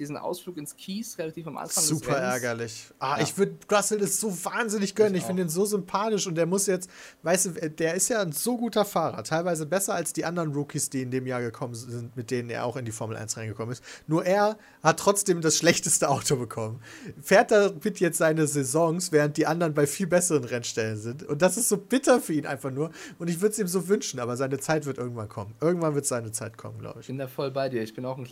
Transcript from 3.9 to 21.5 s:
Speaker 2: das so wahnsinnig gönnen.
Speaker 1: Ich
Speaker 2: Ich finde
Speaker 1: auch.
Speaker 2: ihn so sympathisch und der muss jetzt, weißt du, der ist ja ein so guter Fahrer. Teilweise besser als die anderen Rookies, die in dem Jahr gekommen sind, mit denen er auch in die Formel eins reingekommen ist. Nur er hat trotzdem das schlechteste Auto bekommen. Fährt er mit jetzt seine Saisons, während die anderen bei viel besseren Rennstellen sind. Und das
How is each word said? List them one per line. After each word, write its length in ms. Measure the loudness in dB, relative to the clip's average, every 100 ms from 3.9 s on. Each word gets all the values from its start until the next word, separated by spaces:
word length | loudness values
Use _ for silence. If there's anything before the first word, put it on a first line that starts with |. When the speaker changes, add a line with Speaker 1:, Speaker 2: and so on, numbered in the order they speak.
| 2
Speaker 2:
das 180 | 0 0
so 140 | -2 -4
wahnsinnig 520 | -4 -2 0 0 0 2
gönnen. 180 | 4
Speaker 1:
Ich 60 | 2
Speaker 2:
Ich 60 | 0
finde 160 | 0
Speaker 1:
auch. 40 | 0
Speaker 2:
ihn 20 |
so 160 | 0
sympathisch 640 | 0 0 -2 -2 2 0 0
und 80 |
der 120 | 0 2
muss 200 | 2 2
jetzt, 240 | 0 -2 -16 -20 -6
weißt 240 | 0 2 2
du, 240 | -2 -6
der 240 | 0 0
ist 140 | 2 0
ja 120 | 0
ein 120 | -2
so 260 | -2 -2 0
guter 260 | 0 0
Fahrer. 380 | 0 0 0 -2
Teilweise 420 | -2 -2 0 -2
besser 300 | 0 0 0
als 180 | -2 -2
die 120 | -4
anderen 280 | -2 -2 -2
Rookies, 360 | -2 -4 -4 -4
die 120 | -4
in 100 | -2
dem 160 | -2 -2
Jahr 120 | -2
gekommen 340 | -4 -4 -8 -8
sind, 400 | -10 -8 -8 -8
mit 160 | -4
denen 180 | -4 -2
er 140 | -4
auch 120 | -4 -4
in 80 |
die 60 | -6
Formel 260 | -6 -6 -6
eins 200 | -6 -6
reingekommen 360 | -6 -6 -6
ist. 120 | -8 -12 -14 -2
Nur 180 | 0 4
er 320 | 4 4 2 -10 0
hat 160 | 2 4
trotzdem 420 | 4 4 2 2
das 160 | 2 4
schlechteste 520 | 6 4 2 2 2
Auto 240 | 2 2
bekommen. 480 | 0 -2 -4 -4 -6 -12 -16 -14 -8
Fährt 300 | 6 6 8
er 200 | 6 6 2
mit 160 | -4 2
jetzt 180 | 2 4
seine 300 | 4 4 2
Saisons, 640 | 2 2 4 4 2 2
während 240 | 4 4 2
die 100 | 2
anderen 260 | 2 2
bei 140 | 2 2
viel 220 | 2 2
besseren 340 | 2 4 2
Rennstellen 540 | 0 -4 -2 -2 -2 -2
sind. 240 | -6 -8
Und 200 | -6 2
das 140 | 4